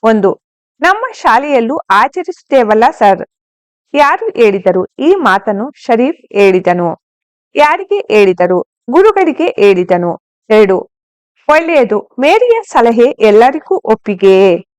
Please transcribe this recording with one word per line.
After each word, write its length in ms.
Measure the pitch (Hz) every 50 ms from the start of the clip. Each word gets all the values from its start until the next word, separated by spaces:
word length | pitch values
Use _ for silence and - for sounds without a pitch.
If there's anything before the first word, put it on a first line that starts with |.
| -
ಒಂದು, 360 | 220 220 214 196 196 - _ _ _ _ _ _ _ _ _
ನಮ್ಮ 260 | - 349 392 440 480 508 440
ಶಾಲೆಯಲ್ಲೂ 640 | - - 311 226 233 277 294 285 254 233 226 277 - - _
ಆಚರಿಸುತ್ತೇವಲ್ಲ 920 | 196 202 226 294 _ 359 349 - 349 _ _ _ 277 269 240 208 214 220 226 254
ಸರ್. 360 | 262 - 233 202 196 - - _ _ _ _ _ _ _ _ _ _ _ _ _ -
ಯಾರು 340 | 285 294 277 330 381 453 453
ಹೇಳಿದರು? 580 | - - 240 214 196 196 180 196 180 185 180 - _ -
ಈ 160 | 254 311 381
ಮಾತನ್ನು 560 | 392 311 214 185 202 - - 208 196 220 294 285
ಶರೀಫ್ 560 | _ - - 233 226 247 269 330 _ _ _ -
ಹೇಳಿದನು. 640 | - 208 196 190 185 185 180 175 180 175 170 165 _ _ _ _ _ _ _ _ _ _ _ _
ಯಾರಿಗೆ 440 | - 294 196 214 220 392 _ - - - -
ಹೇಳಿದರು? 540 | 208 214 202 190 185 175 180 175 180 180 - _ _ _ _ -
ಗುರುಗಳಿಗೆ 560 | 240 320 392 440 415 392 381 320 302 - 311
ಹೇಳಿದನು. 720 | 349 - - 202 202 196 175 180 180 185 175 170 175 165 - _ _ _ _ _ _
ಎರಡು, 380 | 220 214 214 196 190 180 - _ _ _ _ _ _ _ _ _ _ _ _ -
ಒಳ್ಳೆಯದು, 600 | 294 311 330 320 339 294 247 196 214 208 - _ _ -
ಮೇರಿಯ 400 | 254 294 359 453 494 494 466 453 415 -
ಸಲಹೆ 420 | - 440 233 233 233 220 233 262 - _
ಎಲ್ಲರಿಗೂ 640 | - 214 202 214 233 262 - 311 - - 392 370 _
ಒಪ್ಪಿಗೆಯೇ? 800 | - 220 - _ - 202 185 196 196 190 190 196 190 175 175 180 _ _